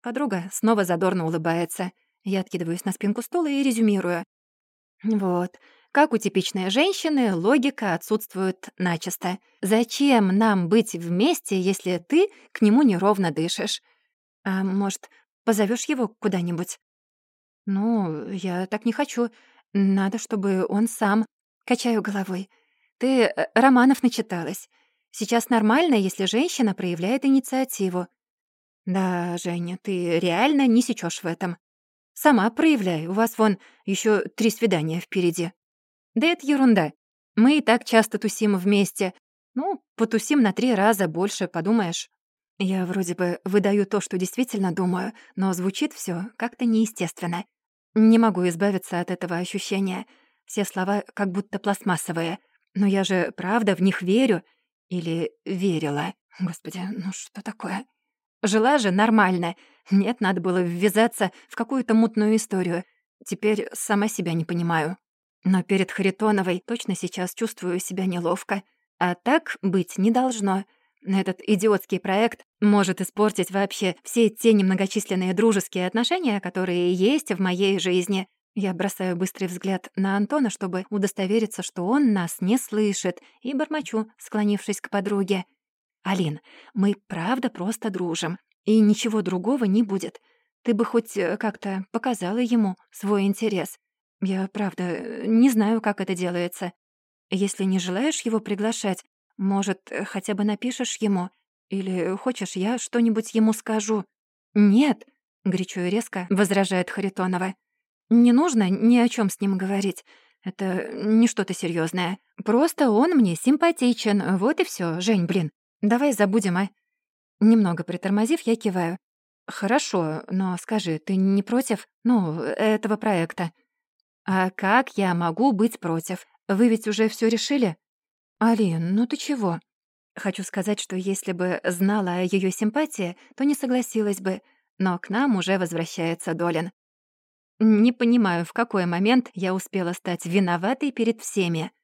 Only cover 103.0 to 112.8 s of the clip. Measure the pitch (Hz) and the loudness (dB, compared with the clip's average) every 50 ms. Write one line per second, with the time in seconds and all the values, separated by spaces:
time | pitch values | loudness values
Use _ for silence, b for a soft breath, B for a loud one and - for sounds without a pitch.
103 | 233 233 214 220 220 - - 220 220 220 220 220 _ - 220 220 208 214 220 208 | 2 2 2 0 -4 -2 0 2 2 2 2 -2 _ -4 -4 -4 -2 -2 -4 -4
104 | 185 _ _ _ _ _ _ _ _ _ _ 214 208 202 196 233 294 294 233 - | -4 _ _ _ _ _ _ _ _ _ _ 4 6 6 6 6 4 4 0 -2
105 | - _ _ _ _ _ _ _ _ 196 180 190 185 - - 190 180 180 196 226 | -6 _ _ _ _ _ _ _ _ -2 -2 -2 -4 -6 -6 -6 -4 -2 -2 -2
106 | 226 - - 190 180 175 202 185 208 185 - 202 196 185 196 180 180 - - 202 | -4 -4 -8 -10 -4 -2 2 2 2 2 2 0 0 2 0 -2 -2 -2 -6 -6
107 | 196 196 190 - 185 185 185 180 185 190 190 _ _ _ _ _ _ _ _ _ | -6 -6 -4 -4 -4 -2 -2 -2 -4 -6 -8 _ _ _ _ _ _ _ _ _
108 | _ _ 226 233 240 240 233 254 311 359 269 226 202 180 190 - - 233 247 247 | _ _ 4 6 8 8 6 6 4 4 2 2 2 2 2 2 4 6 6 6
109 | 233 240 - 254 214 190 - _ 202 196 196 185 190 190 202 196 196 196 175 - | 4 2 2 0 -2 -2 -2 _ -2 -2 -2 -2 -2 -2 -2 -2 -2 -2 -4 -6
110 | b b b b b b b b _ 190 - - 196 190 185 185 - - - - | b b b b b b b b _ -14 -8 -6 -4 -4 -2 -4 -6 -6 -8 -4
111 | 196 214 220 226 233 226 - - 196 - 185 - - 170 165 170 160 160 - 185 | 0 2 4 6 4 4 2 0 -4 -4 -4 -6 -4 -4 -2 -2 -2 -2 -2 -2
112 | 180 170 190 - _ _ _ - 190 - 214 240 302 330 - - | -2 -4 -4 -6 _ _ _ -8 -2 0 2 4 2 2 2 2